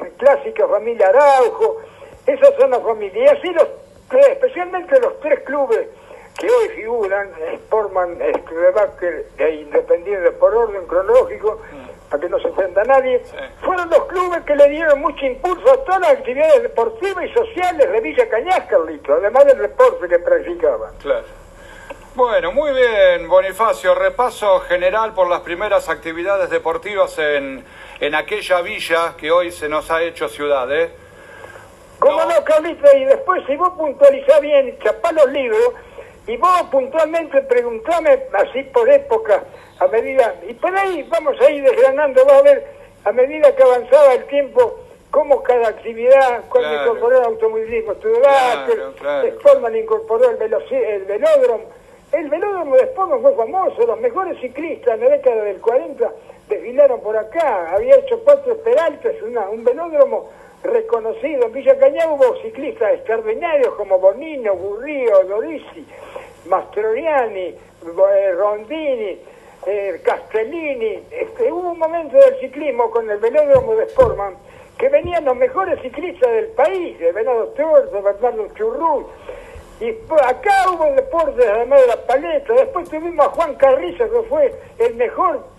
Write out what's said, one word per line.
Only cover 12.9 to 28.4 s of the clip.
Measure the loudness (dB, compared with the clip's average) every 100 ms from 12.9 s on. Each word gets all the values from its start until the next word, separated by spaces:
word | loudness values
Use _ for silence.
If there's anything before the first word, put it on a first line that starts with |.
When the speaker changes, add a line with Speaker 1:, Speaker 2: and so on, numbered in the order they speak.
| 4 4 -2
Speaker 2:
Sí. | -4 -16 -16 -8
Speaker 1:
fueron | -4 -2 2
los | 2 2
clubes | -2 -2 -4
que | -2 4
le | 4
dieron | 4 0 0
mucho | 0 -4 -6
impulso | -4 -6 -2 2
a | 2 2
todas | -2
las | 2
actividades | 0 0 -2 2 2
deportivas | 2 -4 -4 -4 -8 -6 -4
y |
sociales | -4 -4 -4 -4 0 0
de | 0
Villa | -4 -2 -2
Cañas, | -2 -2 -2 0
Carlito, | -2 -2 -10 -2
además | 0 2 4 4
del | 4
deporte | 0 2 2 2 -2
que | -2
practicaban. | 0 -2 -2 -4 -2 -2 -8 -14
Speaker 2:
Claro. | -6 -6 -6 -20 -20 -20 -20 -20 -20 -20 -18
Bueno, | -2 0 0 -2
muy | -2 -2
bien, | 2 2 4 4 4 2
Bonifacio, | 2 2 -2 -2 0 0 2
repaso | 2 0 -2 -2 0 0
general | 2 0 0 0 -4
por | 0 0
las | 0
primeras | -4 -6 -2 -2 -2
actividades | -8 -8 -8 -4 -2 -2
deportivas | -2 -4 -6 -6 -2 -2 -2
en, | -2 -2 -4 -14 -18 -20 -20 -8
en | -4 -4
aquella | -4 -8